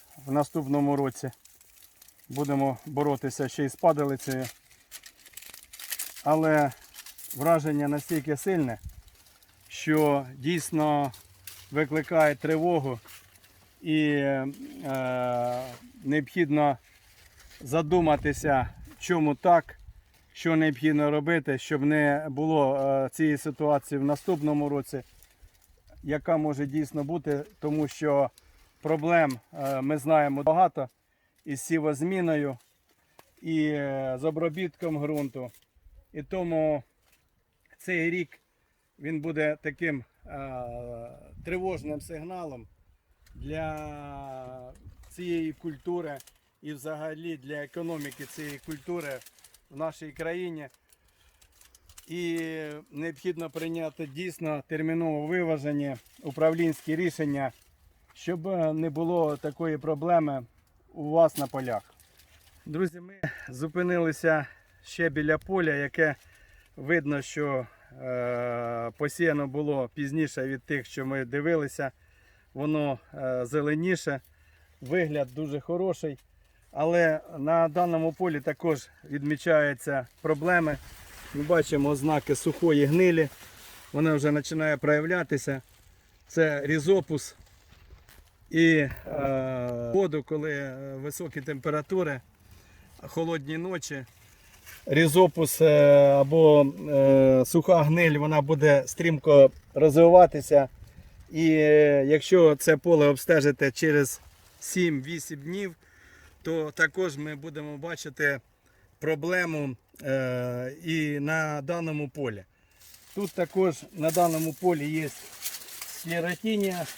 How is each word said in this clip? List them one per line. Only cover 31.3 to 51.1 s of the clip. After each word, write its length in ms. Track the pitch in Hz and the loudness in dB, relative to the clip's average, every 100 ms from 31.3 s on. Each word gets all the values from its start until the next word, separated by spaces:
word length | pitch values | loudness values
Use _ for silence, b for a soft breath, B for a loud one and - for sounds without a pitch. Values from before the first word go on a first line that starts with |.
| _ | _
із 160 | 156 135 | -12 -10
сівозміною, 1000 | - 165 151 139 170 190 170 151 143 123 _ _ _ _ _ _ _ _ | -2 0 0 -2 -2 -2 0 0 -2 -6 _ _ _ _ _ _ _ _
і, 240 | 165 160 151 | -4 -2 0
е, 500 | 147 139 135 135 127 | -2 -4 -4 -4 -4
з 40 | |
обробітком 760 | 156 156 165 160 175 - 170 151 | -4 -2 -4 -4 -8 -6 -6 -4
ґрунту. 520 | 147 151 139 135 123 - _ _ _ - _ | -4 -4 -6 -8 -14 -16 _ _ _ -20 _
І 100 | 156 | -16
тому 600 | 143 190 170 160 156 147 - _ _ _ _ _ _ _ _ _ | -8 -6 -2 0 0 -2 -6 _ _ _ _ _ _ _ _ _
цей 320 | - 175 165 | -6 -2 0
рік 300 | 180 156 _ _ _ _ _ _ _ | -2 -6 _ _ _ _ _ _ _
він 220 | 147 156 | -8 -6
буде 360 | 160 156 151 151 | -4 -2 -2 -2
таким, 420 | 156 139 165 139 - _ - | -8 -6 -4 -4 -8 _ -18
е, 380 | 139 135 127 120 120 120 117 117 127 139 - | -14 -12 -10 -10 -12 -12 -14 -16 -20 -20 -18
тривожним 560 | 165 180 185 165 151 147 | -10 -6 -6 -6 -8 -10
сигналом 640 | - 160 170 185 160 123 117 _ _ _ _ _ _ | -12 -14 -12 -12 -12 -14 -20 _ _ _ _ _ _
для 1400 | - 139 156 156 156 151 147 143 139 139 131 127 127 127 - - - - | -16 -10 -8 -8 -8 -12 -14 -14 -14 -14 -14 -14 -16 -20 -20 -20 -20 -20
цієї 440 | - 180 170 160 | -12 -6 -4 -4
культури 640 | 147 175 139 180 175 160 139 - _ _ _ | -8 -12 -10 -8 -8 -8 -12 -16 _ _ _
і 100 | 147 | -16
взагалі 640 | 147 156 151 156 156 170 151 | -12 -10 -10 -10 -10 -10 -12
для 180 | 131 | -10
економіки 720 | 147 143 175 165 156 143 123 | -12 -10 -10 -8 -8 -10 -14
цієї 340 | 135 - 147 143 | -16 -14 -14 -14
культури 600 | - 147 175 175 147 127 - _ _ _ _ | -14 -14 -10 -10 -8 -12 -14 _ _ _ _
в 60 | 139 | -10
нашій 360 | 160 - 156 | -10 -10 -18
країні. 560 | 151 165 175 180 156 139 _ _ _ _ | -10 -8 -6 -8 -10 -14 _ _ _ _